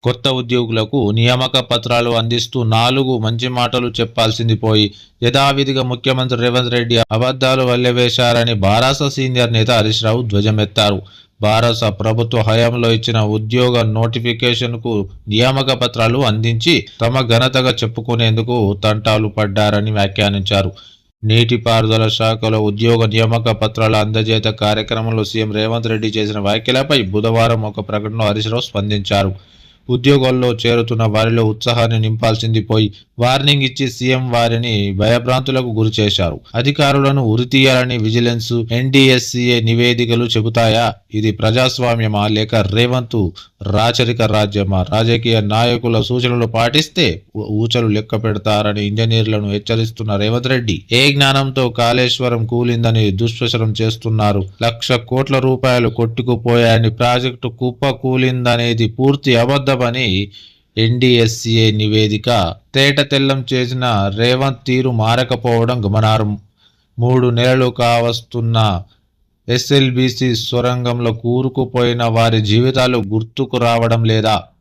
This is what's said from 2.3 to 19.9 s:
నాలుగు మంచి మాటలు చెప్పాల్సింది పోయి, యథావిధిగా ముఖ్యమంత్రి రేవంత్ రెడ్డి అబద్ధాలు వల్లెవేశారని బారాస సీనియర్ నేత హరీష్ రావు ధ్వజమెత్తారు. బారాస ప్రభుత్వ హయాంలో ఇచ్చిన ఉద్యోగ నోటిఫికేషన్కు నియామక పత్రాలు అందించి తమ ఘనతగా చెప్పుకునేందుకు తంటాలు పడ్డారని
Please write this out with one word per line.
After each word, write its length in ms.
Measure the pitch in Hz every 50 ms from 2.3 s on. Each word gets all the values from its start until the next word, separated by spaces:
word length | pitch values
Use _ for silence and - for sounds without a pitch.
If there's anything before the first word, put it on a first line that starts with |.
| 120 120 113 - - 131 120
నాలుగు 560 | 110 113 113 117 123 131 135 135 127 131 117
మంచి 300 | 110 110 113 113 120 127
మాటలు 400 | 127 123 120 120 - 127 123 120 117 -
చెప్పాల్సింది 540 | 117 117 - - 117 110 107 - 117 113 110
పోయి, 320 | 104 - 110 110 107 107 101 - - - _ _ _ -
యథావిధిగా 600 | 120 123 135 139 143 139 139 139 135 135 135 127
ముఖ్యమంత్రి 560 | 127 127 120 - 135 131 131 131 123 123 117 120
రేవంత్ 300 | 123 120 127 123 120 120
రెడ్డి 240 | 123 117 117 120 117 113 _ 110
అబద్ధాలు 460 | 110 123 127 127 127 135 131 131 131 131
వల్లెవేశారని 920 | 123 123 123 123 123 120 123 123 120 113 - 127 120 117 120 117 120 117
బారాస 480 | 104 98 98 104 117 123 131 139 139 151 139 139
సీనియర్ 380 | 139 135 131 127 123 123 117 117
నేత 180 | 113 110 104
హరీష్ 340 | 123 113 104 110 107 - 113
రావు 180 | 110 110 120 123
ధ్వజమెత్తారు. 760 | 113 104 101 101 107 107 107 107 101 - - 107 104 101 92 98 - - - - _ _ _ 113
బారాస 420 | 107 110 110 117 120 117 113 117
ప్రభుత్వ 560 | 107 104 95 107 110 110 113 120 113 120 117 110 113
హయాంలో 420 | 110 113 117 117 117 120 120 117 113
ఇచ్చిన 280 | 113 113 - 113 113 107 104 107
ఉద్యోగ 460 | 107 107 107 117 123 123 123 123 120 113 107 107 110
నోటిఫికేషన్కు 920 | 113 117 113 117 113 120 117 117 127 123 120 113 127 120 120 117 117 123 113 104 98 98 - - - 110
నియామక 420 | 104 110 120 131 135 135 135 131 131 127 123
పత్రాలు 360 | 120 - 120 113 113 117 135 139 -
అందించి 440 | 107 107 110 117 117 113 117 170 170 120 - - - -
తమ 200 | 110 117 123 131 131 113 117
ఘనతగా 400 | 117 123 131 127 131 127 127 120 - -
చెప్పుకునేందుకు 760 | 110 113 - 117 117 120 113 117 113 110 113 113 117 123 120 107 98 101 98 -
తంటాలు 460 | 110 107 107 107 113 110 107 110 107 101 -
పడ్డారని 520 | 107 101 95 107 107 107 104 104 104 110